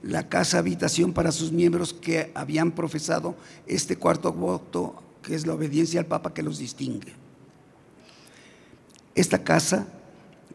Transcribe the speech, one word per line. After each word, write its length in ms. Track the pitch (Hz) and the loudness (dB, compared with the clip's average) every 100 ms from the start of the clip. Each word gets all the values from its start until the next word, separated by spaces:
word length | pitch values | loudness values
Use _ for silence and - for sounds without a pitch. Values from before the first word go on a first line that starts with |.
la 260 | - - - | -6 -4 0
casa 300 | 180 185 180 | 2 4 2
habitación 540 | 175 175 170 - 180 | 2 0 0 2 2
para 180 | 175 165 | 2 0
sus 220 | 156 160 | 0 0
miembros 420 | 165 175 170 165 | 4 4 4 -2
que 380 | - 165 160 151 | -6 -2 -2 -2
habían 380 | - 143 156 165 | -6 -2 0 0
profesado 640 | 160 165 156 151 156 160 180 - - - | 0 -4 -4 -2 -2 -2 -8 -14 -16 -4
este 260 | 180 - | -2 -2
cuarto 380 | 175 175 165 170 | 0 2 2 0
voto, 680 | 165 180 180 - 175 175 - - - | -2 -2 -2 -4 -4 -4 -8 -20 -14
que 140 | - 160 | -6 -4
es 100 | 160 | -2
la 80 | |
obediencia 460 | 156 156 147 165 170 | -2 0 2 2 0
al 60 | 165 | 0
Papa 280 | - 156 | -2 -4
que 80 | 160 | -6
los 160 | 151 147 | -6 -6
distingue. 540 | 127 - 135 104 - - - - - - - - - - - - - - - - - - - - - | -10 -8 -6 -6 -10 -18 -20 -20 -20 -20 -20 -20 -20 -20 -20 -20 -20 -20 -20 -20 -20 -20 -20 -20 -4
Esta 300 | - 180 - | 2 4 2
casa, 420 | - - - 196 202 - - - - - - | 4 4 4 0 -2 -10 -20 -20 -20 -20 -12